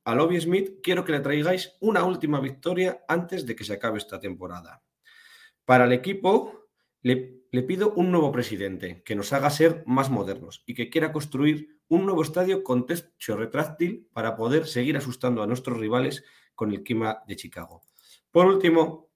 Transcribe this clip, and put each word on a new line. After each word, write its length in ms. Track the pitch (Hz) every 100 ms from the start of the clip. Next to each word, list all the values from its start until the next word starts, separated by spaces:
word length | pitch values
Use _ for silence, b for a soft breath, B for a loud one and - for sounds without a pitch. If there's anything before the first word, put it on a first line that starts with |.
a 120 | - 120
Lovie 260 | 165 175
Smith 380 | 160 190 196 -
quiero 240 | - 180 175
que 60 |
le 80 | 143
traigáis 580 | 131 147 156 185 - _
una 240 | 220 208 180
última 340 | 180 151 147
victoria 640 | 135 131 170 180 185 - -
antes 380 | 165 175 185 123
de 100 | -
que 80 |
se 100 | 101
acabe 260 | 101 117 104
esta 200 | - 95
temporada. 600 | 98 87 90 87 85 - _ _ b b b b b b
Para 220 | - 127 123
el 60 |
equipo, 800 | 123 185 196 185 214 - - _ _ _ _
le, 400 | 123 131 - - _
le 100 | 123
pido 320 | 127 180 208
un 180 | 170 185
nuevo 200 | 175 147
presidente 720 | 123 117 101 98 92 90 85 -
que 100 | 104
nos 160 | 101
haga 200 | 139 143
ser 320 | 143 160 160 -
más 240 | 127 135
modernos 540 | 120 95 95 82 - -
y 80 |
que 160 | 117 117
quiera 220 | 160 156
construir 640 | 151 147 131 147 151 - _ -
un 200 | 170 196
nuevo 160 | 175
estadio 400 | 151 180 180 190
con 240 | - 123 123
techo 500 | 170 - _ - 104
retráctil 680 | 113 135 151 - 175 - -
para 240 | 117 113 110
poder 300 | 113 151 160
seguir 320 | 120 127 143
asustando 460 | 131 123 127 117
a 20 | 107
nuestros 320 | 127 131 117
rivales 460 | 107 123 131 - b b b -
con 160 | 107
el 100 | 98
clima 400 | - 113 110 110 -
de 80 | 98
Chicago. 480 | - - 85 - _ b b b b
Por 140 | 170 185
último, 640 | 190 180 165 160 - _